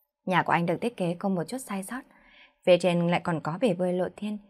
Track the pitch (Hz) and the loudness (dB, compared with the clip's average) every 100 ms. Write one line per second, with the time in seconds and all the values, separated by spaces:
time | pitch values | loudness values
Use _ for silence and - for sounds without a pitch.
0 | _ _ - 175 - 170 170 165 165 - | _ _ -2 0 2 2 2 0 -2 -4
1 | 175 170 202 185 160 - - 196 190 247 | -4 -2 -2 -2 -4 -8 -8 -8 -8 -12
2 | - _ _ - - _ - 175 180 175 | -14 _ _ -20 -20 _ 4 6 6 2
3 | 170 175 170 170 156 170 247 175 180 180 | 2 0 0 -4 -4 0 0 0 0 0
4 | 180 - 208 214 - | -4 -6 -8 -8 -12